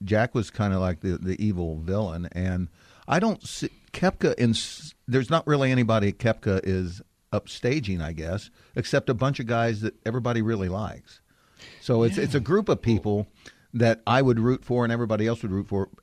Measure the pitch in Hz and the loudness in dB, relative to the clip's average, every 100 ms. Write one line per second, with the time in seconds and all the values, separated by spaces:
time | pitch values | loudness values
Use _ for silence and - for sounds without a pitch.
0 | 95 107 120 123 101 - 104 95 92 85 | 0 2 2 0 -4 -2 0 0 0 -2
1 | 95 87 92 92 107 90 85 80 80 101 | -4 -4 -4 -2 -2 -2 -4 -6 -4 -4
2 | 101 85 87 87 92 90 87 - _ _ | -4 -6 -8 -4 -2 -2 -4 -8 _ _
3 | - 165 226 190 - - 143 - _ - | -2 0 0 -2 -8 -10 -10 -10 _ -2
4 | 185 - 175 - 117 110 - - 151 - | -2 2 0 2 2 2 -4 -12 -18 -16
5 | - 127 120 160 151 147 131 127 113 113 | -2 0 2 0 2 2 4 4 4 2
6 | 101 - 117 - 107 95 95 95 90 90 | 2 0 0 0 0 0 0 -2 -4 -8
7 | - _ _ 104 - - 123 151 101 90 | -18 _ _ -6 -6 -6 -2 -2 -2 -4
8 | 78 80 80 98 - _ _ - - 139 | -4 -6 -6 -6 -8 _ _ -8 -2 0
9 | - 120 131 139 117 117 117 107 107 - | 0 0 0 -2 -2 0 0 0 -4 -4
10 | 113 123 120 117 107 110 92 95 107 - | -4 -2 0 0 0 0 -2 -4 -6 -10
11 | - - _ _ _ _ - - - 117 | -18 -20 _ _ _ _ -20 -12 0 4
12 | 117 196 143 143 117 196 202 139 120 107 | 4 2 0 0 2 2 2 0 2 2
13 | 107 104 104 _ - - _ 117 117 110 | 2 -2 -2 _ -20 -20 _ 2 4 4
14 | - 127 131 117 117 127 - 123 117 117 | 2 4 4 4 4 0 0 0 0 0
15 | 113 107 110 117 110 95 95 98 95 - | 0 0 0 -2 -2 -4 -2 -2 -4 -8